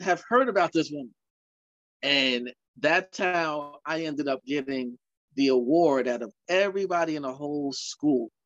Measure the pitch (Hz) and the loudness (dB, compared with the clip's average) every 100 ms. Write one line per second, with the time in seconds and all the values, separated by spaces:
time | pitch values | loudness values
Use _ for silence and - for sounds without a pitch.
0 | 180 175 - 240 262 196 - 160 147 147 | -2 -2 2 2 4 2 2 2 -2 -6
1 | 120 _ _ _ _ _ _ _ _ _ | -12 _ _ _ _ _ _ _ _ _
2 | 135 143 131 123 123 - _ - 151 175 | 0 2 2 0 -4 -12 _ -2 2 2
3 | - - 180 175 160 151 147 143 147 160 | 0 -4 0 0 0 -4 -8 -12 -6 -4
4 | 160 143 143 131 127 143 135 131 123 123 | -4 -4 -2 -4 -2 -4 -4 -6 -6 -10
5 | _ _ _ 135 135 127 120 165 165 131 | _ _ _ 0 4 4 4 4 4 2
6 | 123 120 110 - - 185 202 196 190 175 | 0 -4 -8 -12 -2 0 2 -2 -2 -2
7 | 165 151 135 135 147 147 139 131 - - | -2 -4 -6 -8 -6 -4 -6 -6 -10 -2
8 | 147 127 113 _ | 0 0 -2 _